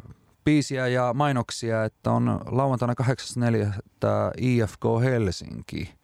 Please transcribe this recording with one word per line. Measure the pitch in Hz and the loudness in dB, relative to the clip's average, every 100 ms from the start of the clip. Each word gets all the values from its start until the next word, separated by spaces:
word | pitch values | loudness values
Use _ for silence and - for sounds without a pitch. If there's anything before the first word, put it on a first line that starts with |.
| - - _ _ - | -14 -20 _ _ 2
biisiä | 151 135 131 127 | 2 2 -2 0
ja | 127 123 | 2 2
mainoksia, | 123 147 131 117 - 117 110 | 2 2 2 -2 -4 -2 0
että | 110 - 117 | -2 -2 0
on | 117 120 104 - | 2 2 -2 -2
lauantaina | 120 139 123 123 120 | 0 0 0 0 0
kahdeksas | 120 131 - 120 | 0 0 -4 -2
neljättä | 120 113 104 98 - - 107 104 104 - | 0 2 0 -4 -10 -2 0 2 0 0
I | 127 120 107 | 0 2 0
F | |
K | - 113 113 | 0 0 2
Helsinki. | 131 120 101 82 - 57 - 85 82 - | 2 2 0 -2 -8 -12 -10 -8 -10 -14